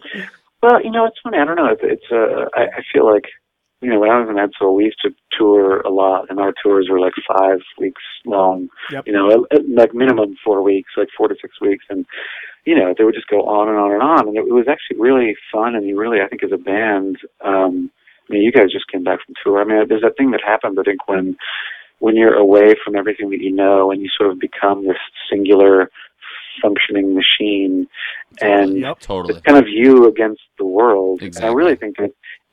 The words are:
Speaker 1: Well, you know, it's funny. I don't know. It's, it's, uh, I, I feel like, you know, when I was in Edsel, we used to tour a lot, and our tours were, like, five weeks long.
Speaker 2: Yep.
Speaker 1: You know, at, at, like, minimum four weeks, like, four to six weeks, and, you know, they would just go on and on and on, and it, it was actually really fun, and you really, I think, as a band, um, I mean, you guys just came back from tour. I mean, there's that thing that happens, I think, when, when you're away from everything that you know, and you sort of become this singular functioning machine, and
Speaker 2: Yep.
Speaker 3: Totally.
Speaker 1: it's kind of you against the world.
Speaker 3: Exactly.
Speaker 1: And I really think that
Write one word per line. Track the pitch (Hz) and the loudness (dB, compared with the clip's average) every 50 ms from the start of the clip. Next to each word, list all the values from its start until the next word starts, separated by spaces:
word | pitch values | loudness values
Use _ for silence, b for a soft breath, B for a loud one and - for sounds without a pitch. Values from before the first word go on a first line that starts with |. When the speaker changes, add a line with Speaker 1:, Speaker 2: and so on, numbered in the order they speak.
| - B B 202 185 B B B B B B _ - | -14 B B -14 -14 B B B B B B _ 2
Speaker 1:
Well, | 240 240 - - | 2 2 2 0
you | 226 | -2
know, | 220 233 226 | -4 -2 -2
it's | 226 - - - | -2 -4 -6 -10
funny. | 240 302 311 | -6 -2 -2
I | 294 | -2
don't | 302 339 | -2 -2
know. | 349 302 120 | -2 0 0
It's, | - - - | 0 -2 -2
it's, | - - - - - | -4 -4 -6 -6 -4
uh, | 120 113 107 104 - - - - - | -2 0 0 0 -2 -4 -6 -6 -4
I, | 127 120 | -4 -4
I | - - 123 - - - | -4 -4 -8 -10 -4 0
feel | - 120 113 | 2 4 4
like, | 107 101 - - - - _ _ _ _ _ _ _ _ | 4 2 0 -4 -14 -20 _ _ _ _ _ _ _ _
you | - 127 | -6 -2
know, | 113 104 | 0 2
when | 104 107 | 2 2
I | 117 120 | 2 2
was | 117 113 | 0 -2
in | 104 | -2
Edsel, | 101 101 101 - - 104 95 95 | -4 -4 -4 -4 -2 0 0 2
we | 98 104 | 2 2
used | 107 - - | 0 -2 -4
to | - 101 90 _ _ - - | -6 -8 -8 _ _ -10 -4
tour | - 113 104 104 104 98 95 95 92 | 0 2 4 4 4 4 4 2 0
a | - 98 | -2 -2
lot, | 95 98 95 95 95 92 92 - | 0 0 2 2 0 0 -2 -6
and | 95 101 | -6 -4
our | 98 98 90 - - | -4 -4 -4 -2 0
tours | 104 101 98 92 87 | 0 2 2 2 0
were, | 95 92 | 0 0
like, | 92 92 - - - - | 0 -2 -4 -4 -6 -2
five | 98 98 95 95 95 92 - - - - | 0 2 2 2 2 0 -4 -8 -12 -10
weeks | 95 95 87 - - - - - - 120 | -8 -8 -8 -10 -16 -20 -20 -16 -10 -6
long. | 104 98 95 95 95 92 90 90 B B B B | -2 0 0 0 0 -2 -6 -12 B B B B
Speaker 2:
Yep. | 147 135 B 107 | -12 -12 B -4
Speaker 1:
You | 104 | -2
know, | 101 98 101 113 120 - - | 0 2 4 4 4 4 2
at, | 147 147 | 2 2
at, | 147 143 | 2 4
like, | 120 120 117 110 117 | 4 4 4 4 2
minimum | 120 131 131 123 110 107 101 95 - - | 0 0 0 2 0 0 -4 -4 -6 -2
four | 110 101 98 | -2 0 0
weeks, | 95 101 98 95 92 - - | 2 0 0 0 -2 -6 -6
like, | - 101 - - - | -4 -4 -4 -2 -2
four | 110 104 | -2 -2
to | 101 - | -2 -4
six | - - - - | -12 -16 -10 -4
weeks, | 107 104 98 - _ - | -2 -2 -2 -2 _ -8
and, | 101 95 90 - B B B B B B B B B B B | -10 -10 -10 -10 B B B B B B B B B B B
you | 156 165 | 0 2
know, | 143 92 90 90 | 2 2 2 0
they | - 110 | 2 2
would | 110 - | 2 0
just | 113 - - | -2 -4 -4
go | 107 101 | -2 -2
on | - 110 104 104 107 110 | 0 0 0 0 0 0
and | 107 104 | 0 0
on | 104 101 | 0 0
and | 101 104 127 | 0 0 0
on, | 147 165 151 113 104 | 2 2 2 2 0
and | 104 110 | -2 -4
it, | 104 - | -2 0
it | 117 | 2
was | 123 113 135 | 2 2 0
actually | 151 - - - 123 107 | -2 -4 -6 -10 -6 -2
really | 113 127 135 131 120 110 101 - - - | 0 2 2 2 0 -2 -4 -6 -10 -8
fun, | - 107 110 120 117 | -6 -4 -4 -2 -4
and | 110 101 98 | -4 -4 -4
you | 101 101 | -4 -4
really, | 110 117 117 101 | -4 -2 -2 -2
I | 98 98 | -2 -4
think, | - - - | -6 -8 -6
as | 90 | -4
a | 98 87 | -6 -6
band, | 87 98 98 104 113 110 104 95 95 95 92 - - - _ - - | -6 -4 -4 -4 -2 -2 -2 -2 -4 -4 -6 -8 -12 -16 _ -10 -6
um, | 98 98 95 95 92 90 90 90 90 - b b b b b b b | -4 -2 0 0 0 -2 -4 -6 -8 -12 b b b b b b b
I | 107 | -2
mean, | 104 104 | 0 2
you | 117 | 4
guys | 131 127 101 92 | 4 4 4 2
just | 82 - - - | 0 -4 -10 -10
came | - 95 87 | -10 -6 -4
back | 92 90 87 - | -4 -4 -6 -8
from | - - - - | -12 -18 -8 -2
tour. | 101 98 101 | -2 0 0
I | 104 | 0
mean, | 107 110 110 107 - | 0 0 0 0 0
there's | 113 107 110 | 0 0 0
that | 113 110 | 0 0
thing | - 139 131 | 0 0 0
that | 113 - - | 0 -2 -2
happens, | 104 107 - - 110 95 95 | -2 -2 -2 -2 -4 -4 -2
I | 92 | -2
think, | 101 98 92 - - | -2 -2 -4 -4 -4
when, | 98 92 95 95 92 - B B B B B B B B B B B B | -4 -4 -4 -4 -6 -8 B B B B B B B B B B B B
when | - 113 110 | -2 0 2
you're | 110 113 110 - | 4 4 4 4
away | 104 101 98 101 104 104 107 107 - - | 4 4 6 6 6 6 6 4 4 0
from | 104 104 | -4 -6
everything | 101 95 107 101 - 104 98 | -4 -4 -4 -6 -6 -6 -8
that | 98 92 | -6 -6
you | 92 95 | -6 -4
know, | 95 98 98 98 98 98 95 95 | -2 0 2 2 4 4 2 2
and | 98 95 | 0 -2
you | 98 95 - | -6 -6 -4
sort | - 107 98 | -2 -2 -2
of | 92 90 | -2 -4
become | 95 - - - - 101 98 98 98 | -8 -10 -8 -4 -2 -2 -2 -2 -2
this | 95 92 - - - - - - - | -4 -4 -4 -8 -16 -18 -18 -10 -6
singular | 104 101 101 95 101 98 98 98 98 95 92 - B B B B B B B B B B B B B B | -4 -2 2 4 4 6 6 6 6 4 2 0 B B B B B B B B B B B B B B
functioning | - 107 101 98 - - 107 101 98 98 95 | -4 -2 -2 -2 -2 -2 -2 -2 -2 0 0
machine, | 92 92 - - - 104 104 101 98 98 95 92 92 90 - B B B B B B B B _ - | 0 0 0 0 0 -2 -2 -2 -2 -2 -2 -2 -4 -4 -6 B B B B B B B B _ -4
and | 110 104 101 101 98 95 95 95 | 0 2 2 2 2 2 0 -4
Speaker 2:
Yep. | 92 135 160 - | -4 -6 -8 -10
Speaker 3:
Totally. | - - 98 92 87 87 85 | -10 -8 -8 -6 -6 -6 -6
Speaker 1:
it's | 82 - | -2 2
kind | 147 143 143 | 4 6 6
of | 120 104 | 4 4
you | 104 110 123 135 131 127 120 113 | 2 2 6 6 8 8 8 6
against | 107 110 110 107 110 - _ _ _ - | 4 2 0 -4 -4 -8 _ _ _ -8
the | 101 | -6
world. | 92 92 104 120 120 104 98 95 92 92 87 | -2 0 2 2 2 2 2 0 -2 -4 -4
Speaker 3:
Exactly. | 95 95 87 87 110 113 | -8 -12 -10 -6 -4 -2
Speaker 1:
And | 120 | 0
I | 135 | 2
really | 170 180 135 | 2 2 0
think | - - 104 98 - | 0 -4 -8 -8 -6
that | 101 98 - _ B B B B B B | -6 -8 -8 _ B B B B B B